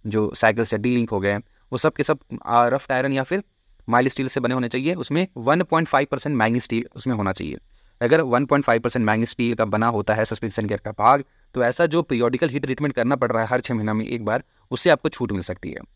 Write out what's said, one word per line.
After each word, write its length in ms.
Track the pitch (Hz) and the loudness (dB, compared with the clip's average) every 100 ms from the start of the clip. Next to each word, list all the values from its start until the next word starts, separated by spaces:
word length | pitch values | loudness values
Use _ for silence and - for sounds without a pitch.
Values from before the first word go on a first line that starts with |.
| 107 | -2
जो 260 | 107 107 | 0 -2
साइकिल 320 | - 113 107 | 2 2 2
से 120 | 113 104 | -2 0
डी 180 | 120 | 0
लिंक 140 | 123 113 | 0 0
हो 100 | 101 | 0
गए 120 | 98 | 0
हैं, 80 | 101 - _ _ | -2 -6 _ _
वो 60 | 127 | 0
सब 160 | 156 | 0
के 100 | - | 0
सब, 160 | 147 147 _ - | -2 -2 _ -12
आ, 220 | - 120 120 | 2 4 4
रफ 240 | 135 - | 0 -2
आयरन 220 | 127 135 | -2 0
या 100 | 135 | -2
फिर 200 | 131 190 - _ _ _ - | -2 -4 -6 _ _ _ 2
माइल्ड 200 | 120 131 | 2 2
स्टील 180 | - 131 | 0 -4
से 120 | 139 | -2
बने 140 | 120 | -2
होने 140 | 127 120 | -2 -2
चाहिए। 260 | 127 143 | -2 -4
उसमें 320 | 180 - 151 185 - | -4 -2 -2 -2 -2
वन 260 | 117 165 | 0 2
पॉइंट 240 | 185 165 160 | 2 0 2
फ़ाइव 200 | 135 139 | 0 0
परसेंट 240 | 135 151 | -4 -2
मैग्नीज 280 | 135 110 120 | 2 2 2
स्टील 220 | - 113 - | -2 -4 -4
उसमें 200 | - 131 | -8 -4
होना 160 | 113 117 | -2 -2
चाहिए। 260 | 95 78 - _ _ _ _ | -4 -8 -10 _ _ _ _
अगर 200 | 120 156 | 2 4
वन 240 | 139 120 | 4 0
पॉइंट 200 | 139 143 | 2 2
फ़ाइव 160 | 139 117 | 4 2
परसेंट 240 | 120 123 | 0 0
मैग्नीज 240 | 107 107 117 | 2 2 0
स्टील 260 | - 117 | -2 -2
का 100 | 113 | 0
बना 220 | 110 107 113 | 0 2 0
होता 260 | 110 104 | 0 -2
है 120 | 107 | 0
सस्पेंशन 400 | 110 113 113 104 | -2 -4 -6 -4
गियर 140 | 107 104 | -4 -6
का 120 | 107 | -8
भाग, 320 | 107 110 139 135 _ _ | 2 4 4 0 _ _
तो 100 | 127 | -2
ऐसा 220 | 120 127 | 0 2
जो 160 | 170 165 | 0 0
पीरियोडिकल 480 | 165 117 120 123 160 | 0 0 0 0 -2
हीट 140 | 135 | -2
ट्रीटमेंट 320 | 135 131 147 | -4 -2 -2
करना 200 | 131 117 | 0 0
पड़ 160 | 135 120 | 0 0
रहा 100 | 113 | 0
है 60 | 110 | 0
हर 140 | 123 | -2
छः 120 | - | -2
महीना 200 | 117 107 | -4 -2
में 120 | 107 | -2
एक 200 | 110 120 | -4 -4
बार, 180 | 107 120 - _ _ | -2 -4 -6 _ _
उससे 180 | 127 175 | -2 2
आपको 200 | 147 160 | 2 2
छूट 220 | - 123 | -4 -4
मिल 100 | 101 | -4
सकती 280 | 90 92 87 | -6 -10 -10
है। 100 | 64 - | -12 -16